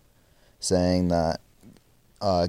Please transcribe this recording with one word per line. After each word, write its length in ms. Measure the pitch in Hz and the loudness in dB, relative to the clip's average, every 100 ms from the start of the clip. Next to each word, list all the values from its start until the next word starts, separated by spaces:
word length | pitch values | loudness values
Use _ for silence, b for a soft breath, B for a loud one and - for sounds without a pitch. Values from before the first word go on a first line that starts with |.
| _ b b b b b | _ b b b b b
saying 480 | - 92 90 90 87 | -2 0 2 2 2
that, 320 | 85 82 - _ _ - - _ _ _ - | 0 0 -4 _ _ -20 -20 _ _ _ -8
uh, 260 | 101 90 | -2 0